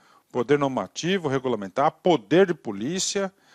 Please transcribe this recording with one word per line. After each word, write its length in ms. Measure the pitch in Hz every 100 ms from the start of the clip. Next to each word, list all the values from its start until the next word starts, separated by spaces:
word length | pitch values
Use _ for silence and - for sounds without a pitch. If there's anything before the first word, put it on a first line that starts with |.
| _ _ _
Poder 280 | 127 113 147
normativo, 680 | 143 127 95 - 160 190 156
regulamentar, 640 | 135 127 113 98 - 147
poder 560 | - 185 156 107 160 196
de 60 |
polícia, 760 | 165 - 98 120 185 - 202 190 - _